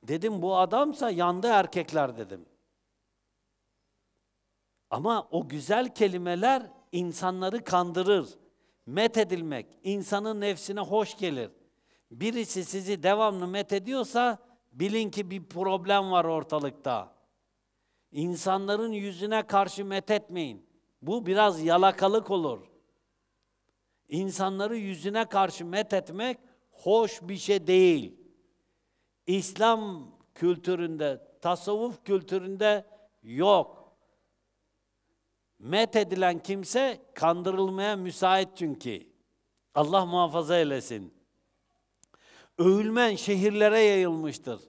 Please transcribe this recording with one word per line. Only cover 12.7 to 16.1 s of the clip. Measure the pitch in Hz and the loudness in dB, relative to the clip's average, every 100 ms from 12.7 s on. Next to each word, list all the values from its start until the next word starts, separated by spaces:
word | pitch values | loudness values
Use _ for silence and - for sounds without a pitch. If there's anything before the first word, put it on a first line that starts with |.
| 190 185 202 | -6 -6 -2
devamlı | 175 208 220 196 180 | 2 2 2 0 -6
methediyorsa | 190 202 202 190 269 233 233 247 220 _ _ _ | -6 -4 -4 -4 -6 -2 0 0 -2 _ _ _
bilin | 123 185 220 214 | -6 -2 -2 -4
ki | 185 190 | -6 -8
bir | 190 165 | -10 -10
problem | 175 190 190 180 202 190 | -4 -2 -2 2 0 4